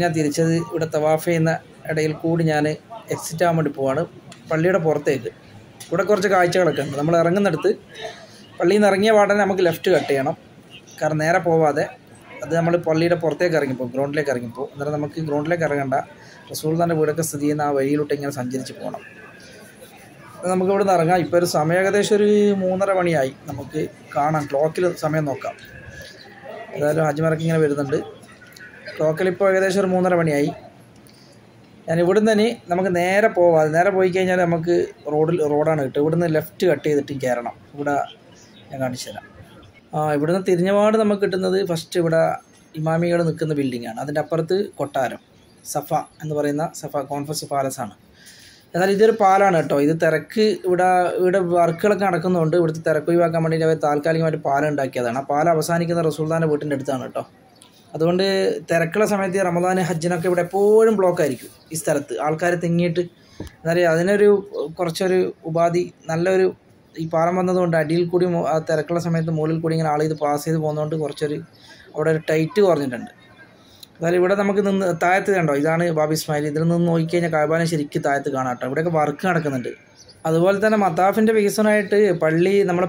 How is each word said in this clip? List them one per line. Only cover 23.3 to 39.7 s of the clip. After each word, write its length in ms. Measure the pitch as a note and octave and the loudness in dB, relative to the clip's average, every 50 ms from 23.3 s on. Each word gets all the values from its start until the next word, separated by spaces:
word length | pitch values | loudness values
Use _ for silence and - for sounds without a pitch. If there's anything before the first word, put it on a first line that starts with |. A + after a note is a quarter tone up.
| - - - D#3+ | -4 -10 -14 -14
നമുക്ക് 320 | C#3+ C3 C#3 B2+ - D3+ E3 - - - - - | -12 -12 -12 -8 -6 -6 -6 -6 -8 -14 -16 -8
കാണാം, 300 | - D3+ C#3+ D3+ D#3 D#3 C#3+ D3 | -4 -2 0 0 0 -2 -2 -2
ക്ലോക്കിൽ 340 | C#3 C3+ D3+ D#3+ D#3+ - F3+ F3 F3 - | -2 0 0 0 0 0 -2 -2 -2 -2
സമയം 240 | - D#3 D3+ D#3+ D3+ C#3+ | -4 -2 -2 -2 -2 -4
നോക്കാം. 240 | C3 - - - - - - - - - - - - - - - - - - - - - - - - - - - - | -6 -8 -8 -12 -12 -14 -18 -20 -20 -20 -20 -20 -18 -18 -18 -20 -20 -20 -20 -20 -20 -20 -18 -16 -16 -16 -16 -12 -8
ഏതായാലും 280 | - D3 D3 D3+ D#3 D#3+ | -4 -2 -2 0 0 0
ഹാജിമാരൊക്കെ 380 | D3+ D3 D3+ D#3+ D#3+ D#3+ D#3+ D#3+ | -2 0 0 0 0 0 0 0
ഇങ്ങനെ 140 | D#3+ E3 D#3+ D#3 | 0 2 2 2
വരുന്നുണ്ട്. 320 | D3 C#3+ C#3+ C#3+ C#3 D3 - - - - - - - - - - - - - - - - - - - - | 2 0 -2 -4 -2 -4 -4 -4 -6 -14 -20 -20 -20 -20 -20 -20 -20 -20 -20 -20 -20 -20 -20 -18 -12 -6
ക്ലോക്കിൽ 320 | - D#3+ D#3 D#3+ D#3+ F#3+ F#3 | -2 -2 0 0 0 0 -2
ഇപ്പോൾ 160 | F3+ - G3 G3 | 0 2 2 2
ഏകദേശം 280 | F#3+ F#3+ F#3+ F#3+ F3+ G3+ | 2 2 2 2 2 0
ഒരു 80 | G3 F#3 F#3 | 0 2 2
മൂന്നര 200 | F#3 F3+ F#3 F3+ E3+ | 2 2 2 2 2
മണിയായി. 320 | E3 D#3+ D3 C#3+ C#3+ D#3+ - - - - - - - - - - - - - - - - - - - - - - - - - - - - | 2 2 2 0 0 0 -2 -8 -14 -20 -20 -20 -20 -20 -20 -20 -20 -20 -20 -20 -20 -20 -20 -20 -20 -20 -20 -20 -20 -20 -20 -12 -6 -4
ഞാൻ 100 | E3 E3+ F3 | 0 2 2
ഇവിടുന്ന് 280 | F3 G3 G#3+ G#3+ A3 | 2 4 4 4 4
തന്നെ 160 | A3 G#3 G#3+ A#3+ A#3 - - - | 4 2 2 0 -2 -4 -6 -4
നമുക്ക് 200 | F3 F3+ F#3 G3 F3+ F3 | -2 -2 0 0 0 0
നേരെ 300 | F3 F3+ F#3+ G3+ G#3+ A3 A3 F#3 | 0 2 2 2 2 2 4 4
പോവാം. 340 | F3 F3 E3 D#3 D#3 D#3 D3+ E3 | 4 6 6 4 4 2 2 2
നേരെ 140 | F3 G3+ F#3+ F#3+ | 2 2 2 2
പോയി 140 | F#3 F#3 E3+ | 2 2 2
കഴിഞ്ഞാൽ 240 | F#3 F#3 F#3 F#3 F#3 F3 | 0 0 2 2 2 2
നമുക്ക് 300 | E3+ E3+ E3 D#3+ F3 F3 F3 F3+ - - - - D3 D3 | 2 0 0 0 0 2 0 0 -2 -6 -10 -8 -2 0
റോഡിൽ, 240 | D3+ D#3 D#3 D#3+ D3+ D3+ D3 D3 | 0 2 2 0 0 0 0 0
റോഡാണ് 260 | D3 D3+ D#3+ D#3+ D3+ C#3 | 0 2 0 0 0 -2
കിട്ടുക. 140 | B2+ - C#3+ D3 | -2 -2 0 0
ഇവിടുന്ന് 260 | D#3+ D#3+ E3+ F3 E3+ D#3 D#3 | 0 0 0 0 0 0 -2
ലെഫ്റ്റ് 260 | D#3 - - - F#3+ F3+ | -2 -4 -6 -2 0 0
കട്ട് 160 | D3+ C#3 - D3+ | 0 0 0 0
ചെയ്തിട്ട് 320 | D3 D3 C#3+ B2+ C#3+ C3+ C3 | 0 0 -2 -4 -6 -4 -2
കയറണം. 320 | B2+ B2 A#2+ A#2+ A#2 - - - - - | -2 -2 -2 -4 -8 -12 -14 -20 -16 -10
ഇവിടെ 220 | C#3+ C#3+ C#3+ C#3+ C#3 - - - - - - - - - - - - - - | -6 -4 -2 -2 -2 -4 -6 -10 -20 -20 -20 -20 -20 -20 -20 -20 -20 -20 -14
ഞാൻ 80 | D3+ C3 C3 | -8 -6 -6
കാണിച്ചു 240 | B2+ B2 - - - | -6 -6 -8 -12 -14
തരാം. 160 | - - - - - - - - - - - - | -14 -16 -18 -20 -20 -20 -20 -20 -20 -20 -20 -20